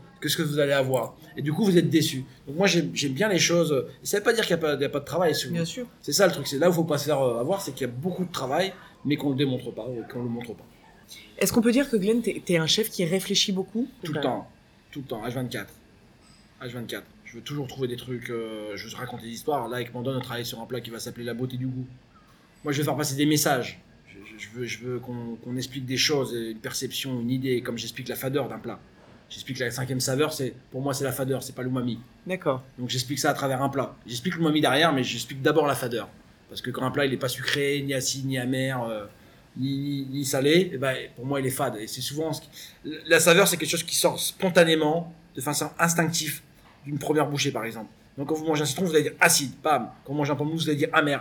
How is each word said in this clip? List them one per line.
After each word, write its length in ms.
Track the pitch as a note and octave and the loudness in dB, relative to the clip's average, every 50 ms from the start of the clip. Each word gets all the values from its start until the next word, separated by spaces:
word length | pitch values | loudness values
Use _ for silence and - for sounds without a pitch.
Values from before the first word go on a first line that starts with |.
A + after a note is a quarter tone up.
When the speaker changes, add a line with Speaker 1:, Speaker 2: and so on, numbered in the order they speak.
| - - - - | -14 -20 -16 -8
Speaker 1:
que 80 | - D3 | -2 -2
ce 80 | - | 0
que 60 | E3+ | 0
vous 160 | D#3+ D3 D3 D3 | 0 0 2 2
allez 140 | C#3+ C#3 | 4 4
avoir. 440 | C#3+ C#3 C3 C3 C3 A#2+ A2+ - - - - - - - | 4 2 4 2 2 0 0 -2 -8 -16 -20 -14 -8 -4
Et 20 | |
du 140 | C3+ D3+ D3+ | -2 -2 2
coup, 100 | F3+ A3+ | 4 4
vous 140 | G3 F3 E3+ | 6 6 6
êtes 100 | D3+ C3+ | 6 6
déçu. 360 | D3+ D#3 - - C3+ C3 C3 - - - - | 4 4 4 4 0 -4 -8 -8 -16 -20 -14
Donc 100 | C3+ C#3+ | -10 -2
moi, 100 | E3+ G3+ | 2 2
j'aime, 240 | F#3 E3+ E3+ D3 C3 | 4 4 4 2 0
j'aime 200 | A#2+ - C#3+ C#3 C3 | -2 -2 -2 -2 0
bien 160 | C#3 G#3 A3 | 0 2 2
les 80 | F#3 D#3+ | 4 4
choses. 480 | - - E3+ F3 E3 D3+ C#3+ B2+ - - - - | 4 4 4 4 4 4 2 0 0 -4 -12 -12
Ça 160 | - - G3 G#3 | -6 -2 -2 2
veut 40 | |
pas 120 | G#3 A#3+ A#3 | 2 2 2
dire 80 | A3 G#3 | 2 2
qu'il 60 | - | 2
y 40 | F3 | 2
a 40 | - | 2
pas, 160 | D#3 D3+ C#3+ | 2 0 2
il 80 | C3+ | 2
y 20 | C#3+ | 0
a 60 | B2+ | -2
pas 100 | - C#3 | -2 -4
de 60 | C3 | -6
travail 280 | - - E3+ F3+ D#3 D3 | -2 0 2 2 4 2
souvent. 200 | - - B2+ E3+ | 2 -2 -2 -2
Speaker 2:
Bien 100 | E3+ E3 | -2 -2
sûr. 220 | E3 - B3+ A#3+ - - - | -4 -4 -10 -10 -12 -14 -12
Speaker 1:
C'est 100 | - D3 | -6 -2
ça 140 | C#3+ F#3+ G3+ | 4 4 4
le 60 | F3 C3 | 4 4
truc. 120 | C#3+ C3+ | 2 -4
C'est 120 | - C#3+ C3+ | -4 0 4
là 100 | E3 F#3 | 4 4
où 40 | |
il 20 | E3+ | 4
faut 100 | E3+ D#3 | 4 2
pas 140 | C3+ D3 C#3 | 2 0 0
se 80 | - | 2
faire, 160 | D3+ D3 C3+ | 2 2 4
euh, 180 | C3+ B2 A2+ A#2 | 4 2 2 2
avoir, 220 | B2+ D#3 G3 F#3+ | 0 0 -2 -2
c'est 100 | - D3 | -2 -8
qu'il 140 | C3 - C3 | -6 -4 -6
y 40 | A#2+ | -4
a 20 | |
beaucoup 340 | A#2+ B2+ D#3 F#3 F3 F#3 F3+ | -4 -4 -4 -4 -4 -4 -6
de 60 | - | -4
travail, 420 | - - C3+ B2+ C#3+ E3+ F#3+ G3 F#3+ - - - - - - | -4 -6 -4 0 2 0 0 0 -2 -10 -18 -20 -20 -6 -2
mais 100 | C3 D3 | 0 0
qu'on 140 | - C#3+ C#3+ | 0 2 0
le 60 | C3+ | 2
démontre 340 | C3 C#3+ C3 B2+ A#2+ A#2+ A#2 | 2 2 0 0 -2 -4 -8
pas, 160 | G#2 A2 A2 | -10 -8 -8
ou 160 | B2+ B2 A2+ G#2+ - | -8 -8 -8 -10 -8
qu'on 100 | - B2 | -8 -6
le 60 | B2 A#2 | -4 -4
montre 240 | A#2 A#2+ A#2 A2+ G2 | -4 -6 -6 -10 -12
pas. 120 | F2 - - - - - - - - - - - - - - - - | -14 -16 -20 -20 -20 -20 -20 -20 -20 -20 -20 -20 -20 -20 -18 -4 0
Speaker 2:
Est-ce 160 | G3 F#3+ - | 0 2 4
qu'on 80 | A#3+ | 4
peut 100 | G#3+ B3 | 4 6
dire 160 | A3 C#4 C#4 C#4 | 4 4 4 4
que 80 | A#3 | 2
Glenn, 240 | G3+ F3+ G#3+ A#3 B3 | 2 4 4 2 2
t'es, 220 | A#3 G3 - D3+ - | 2 0 -4 -4 0
t'es 140 | - F3 D#3+ | 2 2 2
un 80 | D#3+ | 4
chef 240 | D3+ - G#3 A3+ A3+ | 2 2 2 0 -2
qui 160 | - - F3 | 0 -2 0
réfléchit 460 | D#3 F#3 F#3+ F#3+ F#3+ G3 - - G#3+ | 2 2 0 0 0 2 2 2 2
beaucoup ? 360 | F#3 F#3+ F#3 - - A3+ C4 - - - - | 0 -2 -4 -4 -2 -4 -4 -4 -6 -12 -8
Speaker 1:
Tout 80 | D#3+ | -6
le 60 | D3+ D3+ | -4 0
Speaker 2:
Ou 40 | |
pas ? 60 | C3+ B2+ | 0 0
Speaker 1:
temps. 220 | A#2 - - - - - - - - - _ _ | 0 -2 -6 -12 -20 -20 -20 -20 -20 -20 _ _
Tout 80 | - D3 | -12 -12
le 60 | C3 | -8
temps. 200 | - B2 G#2+ A2 | -8 -8 -6 -6
H 60 | B2 | -6
vingt-quatre. 400 | A#2+ C3+ B2 A#2+ A2+ G#2 F#2+ - - - - - - - - - - - - - - - - - - - | -4 -4 -4 -4 -6 -8 -10 -10 -16 -20 -20 -20 -20 -20 -20 -20 -20 -20 -20 -20 -20 -20 -20 -20 -20 -14
H 60 | C3 A#2+ | -12 -10
vingt-quatre. 360 | A#2+ B2 A2+ G2+ A#2 G2 - - - - - | -10 -10 -8 -8 -8 -10 -10 -14 -20 -20 -20
Je 120 | - A#2+ | -18 -18
veux 60 | A2+ | -14
toujours 240 | A2+ B2+ C#3+ D3 C3+ B2+ | -12 -8 -6 -6 -6 -6
trouver 200 | - C3+ C3 A#2+ | -4 -4 -2 -2
des 80 | A#2+ | -2
trucs, 340 | A#2+ - C3 B2 A#2+ B2 B2 | -6 -6 -8 -8 -6 -6 -6
euh, 420 | A#2 A2+ A2+ A2 A2 G#2+ G#2+ G#2+ G2+ | -6 -6 -6 -6 -8 -8 -8 -8 -8
je 120 | G2 A2+ A2+ | -8 -10 -12
veux 80 | - | -10
raconter 280 | A#2+ B2 A#2+ B2 A#2 A2 | -10 -10 -10 -10 -12 -10
des 60 | A#2 | -12
histoires. 360 | A#2 A2+ - D#3 D3 C3+ A#2 A2+ | -12 -6 -2 -2 -2 0 -2 -2
Là, 80 | B2 | -4
avec 160 | B2 A#2 - | -4 -6 -6
Mandon, 240 | - B2 A#2+ C3+ C3+ | -6 -6 -4 -2 -2
on 40 | B2+ | -4
travaille 240 | A#2+ - A#2+ A#2+ A#2+ | -4 -4 -6 -6 -6
sur 140 | - B2 A2+ | -8 -8 -10
un 40 | A2+ | -10
plat 160 | - B2+ A#2+ | -8 -8 -8
qui 80 | A#2+ A2+ | -8 -8
va 100 | A2+ G#2+ | -10 -10
s'appeler 260 | - A#2+ - A#2+ A#2+ | -10 -10 -10 -8 -6
La 80 | A#2+ A#2 | -6 -4
beauté 240 | A#2 C3 B2+ C3 B2 | -4 -4 -4 -4 -4
du 80 | C3 | -4
goût. 180 | C3 B2+ B2+ B2+ - - - - _ _ - - - - _ - - - - - | -4 -4 -6 -8 -10 -12 -20 -20 _ _ -20 -20 -20 -20 _ -20 -20 -20 -8 -4
Moi, 80 | D3 | -2
je 60 | C#3 D3 | 0 0
vais 60 | D3 | 2
faire 120 | D3+ - | 0 0
passer 180 | D3 D3 B2+ C3+ | 0 -2 -4 0
des 100 | C#3 D3 | 2 2
messages. 540 | D3+ D3+ D3+ - D#3+ C#3 B2 A2+ - - - - - - - - - | 4 4 4 4 2 2 2 0 -4 -8 -14 -20 -20 -20 -20 -20 -20
Je, 80 | - G2 G2+ | -20 -20 -20
je, 140 | - A2 G#2 | -20 -16 -16
je 100 | G2 G#2 A2+ B2 | -16 -14 -8 -8
veux, 60 | A#2+ | -6
je 140 | A2+ A2+ A2 | -6 -6 -8
veux 200 | A#2+ B2 B2 A#2 | -6 -6 -6 -6
qu'on, 380 | A#2+ B2 B2 A#2+ A#2 A#2 A2+ | -6 -8 -8 -8 -8 -8 -10
qu'on 200 | A2 - B2 B2 | -10 -8 -6 -6
explique 280 | C3 B2+ B2+ B2+ C#3 B2+ | -6 -6 -6 -8 -8 -6
des 140 | B2 C3 B2 | -4 -2 0
choses, 340 | - - D3+ C#3 B2+ A#2 A#2+ | 2 2 2 2 0 0 -2
une 220 | A#2 A2+ A2+ A2 A2 | -4 -6 -6 -8 -8
perception, 640 | - B2 - - C3+ A2+ - - - C3+ B2+ A#2+ | -10 -8 -6 -6 -6 -4 -6 -6 -6 -4 -4 -2
une 100 | A#2 A#2+ | 0 0
idée, 300 | C3 C3 C3 C3+ B2+ A#2 | 0 0 0 0 0 0
comme 160 | B2 - A#2 | 0 -4 -6
j'explique 320 | A2+ A2+ A2+ - - B2 A#2+ | -6 -8 -8 -8 -10 -8 -8
la 80 | A2+ | -8
fadeur 320 | - C3+ C3+ C#3 C#3+ B2 G#2 | -4 -4 -2 0 -2 -2 -2
d'un 100 | A2 G#2+ | -6 -8
plat. 220 | F2 - G2 - - - - - - - - - - - | -10 -10 -10 -10 -14 -20 -20 -20 -20 -20 -20 -20 -20 -18
J'explique 300 | - - - - B2+ C3+ | -16 -16 -10 -10 -4 -4
la 120 | B2+ A#2 | -2 -2
cinquième 300 | A#2+ C3+ B2+ B2+ C3+ B2+ | -2 -4 -4 -2 -2 -2
saveur, 320 | - C#3 C3 C#3 D#3 C#3+ | 0 0 2 2 2 0
c'est, 220 | - - C3 B2 - - - - | 0 -2 -4 -4 -6 -10 -20 -10
pour 100 | - C3 | -8 -4
moi, 140 | C#3 C#3 B2+ | -2 -2 -2
c'est 100 | C3+ C3+ | -2 -2
la 80 | C3 | -2
fadeur, 300 | B2 - C3+ C3 C3+ B2 | -2 -2 -2 -2 -2 -2
c'est 120 | - - - | -4 -8 -10
pas 80 | C3 | -6
l'umami. 380 | B2 B2+ C3 B2+ A#2+ B2 A2+ - - - - - - | -4 -2 -2 0 0 -2 -4 -6 -8 -18 -20 -16 -8
Speaker 2:
D'accord. 380 | F3+ F#3 F3+ - D3+ C3 B2+ - - - B2+ | -6 -6 -2 0 0 -2 -2 -4 -12 -12 -8
Speaker 1:
Donc, 100 | B2+ A2+ | -6 -2
j'explique 300 | B2 B2+ A#2+ - D3 - | -2 -2 -2 -2 -4 0
ça 100 | - D3 | 2 0
à 40 | C#3 | 2
travers 280 | - C#3+ C3+ C3 B2 | 2 0 0 0 0
un 60 | C#3 C3+ | 0 0
plat. 260 | C3+ C#3 A#2 - - - - | 0 -2 -4 -4 -6 -14 -14
J'explique 300 | G#2+ A#2+ A#2+ - F#3 E3+ | -10 -10 -4 -4 -4 -2
l'umami 260 | E3 E3 D3+ D3+ D3+ | 0 2 2 4 4
derrière, 300 | D3 B2+ C3 D3 E3 E3 C#3+ | 4 4 4 6 4 4 4
mais 100 | C3 A#2+ | 2 0
j'explique 380 | G2+ A2 A#2 - - C#3+ C3+ | 0 -2 -6 -6 -8 -8 0
d'abord 240 | C3 D3+ D3 D#3+ D3 | 2 4 4 6 4
la 80 | C#3+ C3 | 4 2
fadeur. 340 | - B2+ A#2 A#2 G#2+ G2 - - - - - - - - - | 0 -2 -2 -4 -4 -6 -6 -14 -20 -20 -20 -20 -20 -20 -16
Parce 140 | G#2 - | -14 -10
que 80 | - B2+ | -8 -6
quand 120 | A#2+ A#2+ | -4 -2
un 80 | B2+ B2+ | -2 0
plat, 140 | B2+ C#3+ C#3+ | 0 2 2
il 80 | C#3 | 2
est 60 | B2 - | 0 0
pas 100 | C3+ B2 | -2 -4
sucré, 540 | - - - - - C#3+ C#3+ C#3 C#3+ C#3+ | -4 -2 -2 -2 0 0 2 0 0 0
ni 100 | C#3 C#3 | 0 0
acide, 320 | C#3 C3 B2+ - B2+ C3+ C3+ | -2 0 0 -2 -2 -2 -2
ni 120 | C3+ C3+ B2+ | -2 -2 0
amer, 440 | B2 B2+ C3 C3 C3 C3+ C3 B2 A#2 | 0 0 0 0 0 0 0 -2 -2
euh... 200 | A2+ A2 G#2 G2+ G2+ - - - - - - - - - A#2+ | -4 -4 -6 -8 -10 -16 -20 -20 -20 -20 -20 -20 -16 -6 -4
Ni, 180 | C3 C#3 C#3 C#3 | -2 -2 -2 -2
ni, 280 | C#3+ C#3+ C#3+ C#3 C3+ | -2 -2 -4 -4 -4
ni 180 | C3 C3 C#3+ C#3 | -4 -4 -4 -2
salé, 460 | C3+ C#3+ C3+ C3+ D3 D#3+ F3+ F#3+ F3+ | 0 0 4 6 6 6 6 6 4
eh 60 | C#3 B2+ | -2 -2
ben, 180 | C#3 C3 C3 B2 A#2+ - - | -2 -2 -2 -2 -6 -10 -12
pour 120 | - B2 | -10 -4
moi, 140 | C3+ C#3+ C#3 | -2 -2 0
il 60 | C3+ | 0
est 40 | B2 | 0
fade. 260 | - - C#3+ B2 A2 | 0 0 -2 -2 -2
Et 100 | G#2 A2 | -4 -8
c'est 140 | G#2+ - B2+ | -8 -8 -8
souvent 320 | B2 - C#3 D3+ D#3+ D#3 | -8 -6 -4 -4 -4 -4
ce 80 | D3 - | -4 -6
qui... 80 | - - - - - - - - - - D#3 - - | -8 -16 -20 -18 -18 -18 -20 -14 -12 -12 -12 -8 4
la 140 | D#3 E3 D#3+ | 6 6 8
saveur, 260 | D#3+ E3+ E3+ F#3+ G3 | 10 8 10 10 8
c'est 120 | F3 F3 D#3 | 8 6 2
quelque 100 | D#3 D3 | 0 0
chose 140 | E3+ E3+ | 0 -2
qui 140 | - - - | -2 -2 0
sort 220 | - - D#3 C3+ - | 4 4 4 2 2
spontanément, 920 | - - - - F#3+ F#3 E3+ F#3 E3+ E3 D#3+ D#3 D#3 D3+ D#3+ E3+ E3+ - - - - - - | -4 -6 -4 0 0 6 8 8 8 8 6 4 4 4 2 2 -2 -4 -12 -18 -20 -12 -10
de 60 | C3+ | -6
façon 260 | B2+ D3 C#3+ - D3+ D3+ - - | -2 -2 0 0 -2 -4 0 2
instinctive, 640 | E3+ E3+ E3 E3+ E3 D#3+ - - D#3+ D3+ - - - - - - - - - - - | 4 4 6 4 2 2 0 -2 -4 -4 -6 -8 -12 -18 -20 -20 -20 -20 -20 -16 -10
d'une 120 | C#3+ D3 C#3 | -6 -6 -4
première 300 | - - D3+ D3+ C#3 C#3+ | 0 2 4 4 4 2
bouchée, 220 | D3 C3+ - C#3 | 2 0 0 0
par 120 | B2+ A2 A2 | 0 -2 -4
exemple. 240 | A2+ G#2+ A2+ G#2+ - - - - - - | -4 -6 -8 -12 -14 -16 -20 -20 -18 -10
Donc, 120 | C3 C#3+ D3+ | -8 -4 -2
quand 60 | D#3+ | -2
vous 120 | D#3 D#3 | -2 2
mangez 160 | D#3+ D3+ D3+ | 2 2 2
un 40 | D3+ | 2
citron, 200 | D3+ - - F#3+ | 0 0 0 0
vous 80 | E3+ D#3 | 4 4
allez 80 | D3+ | 4
dire 100 | D3 D3+ - - | 4 4 2 4
acide, 320 | F3+ E3+ - - C#3+ A#2+ - - | 4 6 6 4 2 -2 -8 -2
bam. 280 | - D#3 D3 B2+ G#2+ - - - - | 2 2 2 2 2 -4 -10 -16 -10
Quand 80 | - | -6
vous 60 | C#3+ D3 | -2 -2
mangez 140 | C#3+ C#3+ | 0 0
un 40 | C#3 | 0
pamplemousse, 260 | B2+ D3 D#3 E3 D#3+ C#3 | 0 -2 -2 -2 -2 0
vous 40 | D3+ | 0
allez 80 | D3 C3+ | 2 2
dire 100 | D3+ - - | 0 4 4
amer. 260 | D#3+ D3+ C#3+ C#3 B2+ | 4 4 4 0 0